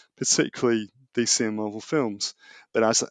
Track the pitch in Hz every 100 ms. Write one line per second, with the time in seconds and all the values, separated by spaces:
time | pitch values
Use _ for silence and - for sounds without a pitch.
0 | _ - - - 156 - 123 113 104 _
1 | _ - 117 - 113 107 107 107 - 160
2 | 123 101 - - - - - 120 110 117
3 | -